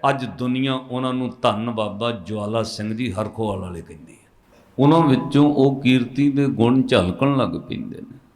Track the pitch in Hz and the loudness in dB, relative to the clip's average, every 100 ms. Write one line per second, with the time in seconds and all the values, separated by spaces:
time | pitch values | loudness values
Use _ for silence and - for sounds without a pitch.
0 | 139 135 127 95 123 127 135 127 127 123 | 0 0 -6 -6 -4 -2 -2 -2 -4 -4
1 | 127 127 123 117 123 104 117 113 107 98 | -4 -2 -6 -2 0 0 -4 -4 -4 -4
2 | 117 117 85 107 104 113 110 - 107 113 | -6 -6 -8 -6 -4 -2 -4 -6 -8 -4
3 | 123 98 107 107 107 95 92 87 78 80 | -6 -4 -6 -4 -4 -4 -8 -12 -14 -20
4 | - - _ _ _ _ _ - 135 160 | -20 -20 _ _ _ _ _ 2 4 6
5 | 156 127 - 143 147 143 135 135 123 127 | 4 2 2 4 4 6 2 4 2 2
6 | 120 - 143 139 139 107 117 131 131 123 | 0 0 0 2 0 2 4 4 4 2
7 | 90 87 139 139 107 82 - - 55 - | 2 0 0 2 0 -4 -8 -10 -10 -12
8 | - - _ | -16 -20 _